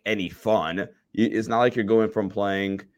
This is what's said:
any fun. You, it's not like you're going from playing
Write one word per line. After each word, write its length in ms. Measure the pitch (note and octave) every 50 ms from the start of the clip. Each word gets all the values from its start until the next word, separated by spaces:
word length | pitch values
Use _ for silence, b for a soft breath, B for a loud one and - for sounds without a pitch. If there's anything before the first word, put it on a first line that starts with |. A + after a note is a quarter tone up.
| -
any 240 | A2 A2 G#2 F2+ E2+
fun. 580 | - - - A2 A2 G2+ D#2 D#2+ E2+ F#2+ G2+ b b b b b -
You, 160 | - A2+ -
it's 160 | - A2 A2
not 120 | A2+ A#2 A#2
like 160 | B2 B2+ A#2
you're 80 | B2 G#2+
going 240 | G2 A2+ A2+ A2 G#2+
from 200 | A2 A2 G2+ F#2+
playing 520 | G2 G2+ G2+ G2 G2 G2 G2 G2 G2 F#2+ - - _